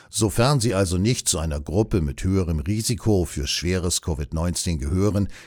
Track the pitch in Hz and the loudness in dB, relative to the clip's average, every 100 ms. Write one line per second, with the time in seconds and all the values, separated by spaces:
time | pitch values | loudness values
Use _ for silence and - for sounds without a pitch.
0 | - - 107 - 123 147 117 95 95 90 | -10 0 0 4 4 4 2 2 2 2
1 | 104 127 - 85 80 73 73 87 110 104 | 0 0 0 -2 -2 -4 -2 0 2 0
2 | 76 65 95 95 85 78 71 107 110 107 | 0 -2 0 0 0 -2 -2 -2 -2 -2
3 | 110 101 82 - 71 - 85 90 87 - | 2 2 0 -2 -4 -2 0 0 0 -2
4 | - 76 71 80 87 85 92 80 69 92 | -2 -4 -4 -4 -2 -2 -2 -2 0 2
5 | 101 101 98 - | 2 2 -2 -4